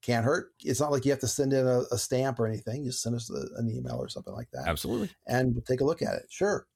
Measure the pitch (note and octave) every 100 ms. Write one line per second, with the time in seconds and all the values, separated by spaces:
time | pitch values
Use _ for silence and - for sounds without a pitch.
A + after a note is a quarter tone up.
0 | - A#2+ A#2 E3+ - _ - B2 D3 C#3+
1 | B2+ C3+ A#2+ - C3+ C3+ C3 B2 B2+ A#2
2 | - B2+ C3+ B2 A2 G#2+ - B2 C#3 C3
3 | - A#2+ A2+ - - - A#2 A#2 B2+ B1
4 | B1+ - - - A#2+ B1+ C#2+ D#2+ - A#3
5 | G3+ - - B2 B2+ A#2+ - B2+ C#3 E3
6 | G#2 - - - G3 G3+ -